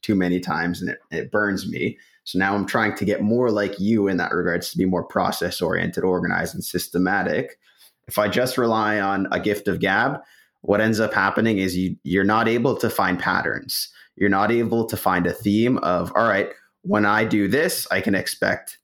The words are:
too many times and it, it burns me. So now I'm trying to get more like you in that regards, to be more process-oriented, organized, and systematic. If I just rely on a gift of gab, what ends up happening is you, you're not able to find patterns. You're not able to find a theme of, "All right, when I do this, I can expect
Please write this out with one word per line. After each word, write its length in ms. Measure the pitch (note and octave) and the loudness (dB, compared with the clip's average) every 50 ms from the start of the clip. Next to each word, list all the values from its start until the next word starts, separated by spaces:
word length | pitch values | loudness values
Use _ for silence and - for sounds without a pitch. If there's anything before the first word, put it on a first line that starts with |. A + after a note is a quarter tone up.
too 120 | - - G#2 | -2 0 2
many 260 | F#2+ F#2 F2 F2 F2+ | 2 2 2 0 -2
times 400 | F2 F#2 D#2 D#2+ E2+ F2 F2 F2 | -2 -2 -4 -2 -2 -2 -4 -4
and 80 | F2+ D#2+ | -6 -8
it, 80 | - - _ - | -8 -8 _ -8
it 200 | E2 D#2+ - - | -6 -6 -4 -2
burns 380 | - G#2 G#2 G2+ G2 F#2+ F#2+ - | -2 0 0 0 -2 -4 -4 -6
me. 280 | - - E2+ A2 A#2 - - _ _ _ - | -6 -4 -4 -4 -6 -8 -18 _ _ _ -12
So 120 | - - | -6 -2
now 160 | F#2 F#2+ G2 G2+ | 0 0 0 0
I'm 120 | G#2 F#2+ | -2 -2
trying 320 | - - A#2+ A2 G#2+ - | -2 0 0 0 0 -2
to 80 | - G2+ | -2 -2
get 160 | G2 G2 - | -2 0 0
more 280 | G2+ G#2+ A2+ B2 B2 A#2 | 0 0 2 2 2 2
like 300 | G#2 G#2 G#2 F#2+ - - | 2 0 0 -2 -2 -2
you 300 | G2 G#2 A2+ G#2+ G2 F#2+ | 0 2 2 2 2 2
in 80 | F#2 | 0
that 160 | F2 F2 - - | 0 -2 -2 -2
regards, 380 | F2 F2 F2+ E2+ F2 - - | -2 0 0 -2 -2 -4 -4
to 60 | - | -2
be 60 | - F#2 | 0 0
more 220 | F#2 F#2 E2+ - | 2 0 0 -2
process-oriented, 960 | - - - - - - - F2 F2 - - F2+ E2 F2 F2 F2 F2+ F2 F2+ F2 | -2 -2 0 0 0 -2 -2 -4 -4 -4 -2 -2 -2 -2 -2 -2 -4 -4 -2 0
organized, 500 | F#2 F2+ F2+ F2 F2 F2 F2 F2 F2 - | 0 0 0 0 -2 -2 -2 -4 -4 -6
and 100 | F2+ - | -8 -8
systematic. 920 | - - F2 - - - F2+ F#2 F2+ G2 G2 F#2 F2+ D#2 G2+ C3+ - - _ _ _ _ _ - - _ _ _ - | -6 -6 -6 -6 -4 -2 -2 0 0 0 0 -2 -2 -2 -4 -4 -6 -10 _ _ _ _ _ -20 -20 _ _ _ -6
If 80 | - G#2+ | -2 0
I 80 | G#2+ | 0
just 300 | G2+ F2 B2 B2+ B2+ - | 0 2 0 0 0 0
rely 420 | C3+ A#2+ A2+ A2 A2 G#2+ G#2+ G#2+ G#2 | 0 0 2 2 2 2 0 0 0
on 300 | G2 G2 G2 G2 G2 F2+ | 0 0 0 0 -2 -2
a 80 | - F#2 | -2 -2
gift 300 | - G#2+ G2+ - - G2+ | 0 0 -2 -2 -2 -2
of 100 | F2+ - | -2 0
gab, 400 | - F#2+ F#2+ G#2+ A#2+ C#3 D3 - - - - _ _ _ _ _ | 2 2 2 2 2 0 -2 -4 -10 -16 -20 _ _ _ _ _
what 220 | - - G2+ G#2 | 0 0 2 2
ends 180 | A2 A2 A2+ G#2 | 2 2 2 2
up 140 | A2 G#2 - | 0 0 2
happening 460 | G#2+ F#2+ G2+ - - A2 A2+ A2 F#2+ | 2 2 2 2 2 2 2 2 2
is 180 | F#2+ F#2 F2 | 0 0 0
you, 180 | F2+ F#2 F2+ D#2 - - | 0 -2 -2 -4 -6 -4
you're 220 | C#2 F2 G2 G2 | 0 2 2 4
not 240 | G2+ G#2+ A2+ A#2 A2+ | 4 4 4 2 2
able 260 | A#2 A#2+ A#2+ C#3 A#2 | 2 2 2 0 0
to 140 | - - A2 | 0 0 -2
find 280 | - - G2 F#2 F#2 | 0 2 0 0 0
patterns. 720 | F2+ - F#2+ F#2+ - - - A1+ - - - - - - - - - - _ - | 0 0 0 0 0 0 -2 -4 -6 -6 -8 -8 -8 -8 -10 -14 -20 -20 _ -4
You're 120 | - G2 G2+ | 0 2 2
not 220 | G2 F#2+ G#2 G#2+ | 4 4 2 2
able 340 | A#2 A#2 A#2 G#2 A2+ A#2 A2 | 2 2 2 2 0 0 0
to 120 | - A2 | -2 -2
find 280 | - - G2 F#2 F2+ F2 | -2 0 2 2 2 2
a 60 | F2 F2 | 0 -2
theme 440 | - - G#2 G2+ A2 A#2 B2 C3 | -2 0 2 4 4 4 2 2
of, 340 | - - E2 F2+ F2 F2 F2 - | 0 0 0 0 0 0 0 0
"All 140 | - A2+ | 2 2
right, 220 | A2+ G2 G2 G2+ - - - _ _ _ _ | 2 2 0 0 -4 -6 -16 _ _ _ _
when 240 | - F2+ G#2 G#2+ G#2 | -4 0 0 2 2
I 180 | G2+ G#2 A2 A2 | 4 2 2 2
do 240 | A2 A2 G#2 G2+ | 2 2 2 2
this, 400 | G2 A2+ C#3+ E3 F3+ - - - - | 2 2 0 0 0 -2 -4 -4 -2
I 120 | F#2 F#2+ | -2 -2
can 140 | F#2+ - F#2+ | 0 0 0
expect 640 | F#2 - - - - - - - - - - - - | 0 -2 -4 -4 -2 -2 -2 -2 -4 -8 -14 -20 -18